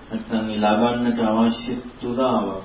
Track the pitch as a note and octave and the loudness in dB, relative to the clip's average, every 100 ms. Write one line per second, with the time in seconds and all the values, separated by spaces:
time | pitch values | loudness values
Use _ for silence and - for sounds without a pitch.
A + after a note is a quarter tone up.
0 | - A2 - A2+ A2 G#2+ G#2+ G#2+ A#2+ A#2+ | -8 -10 -4 -4 -2 0 2 4 2 2
1 | A#2+ A#2 A2 A2 A2+ A#2 C3+ B2 - - | 0 0 2 4 4 2 -4 -8 -8 -10
2 | B2 A#2+ B2+ A#2 G2 F#2+ | -6 0 2 2 0 -6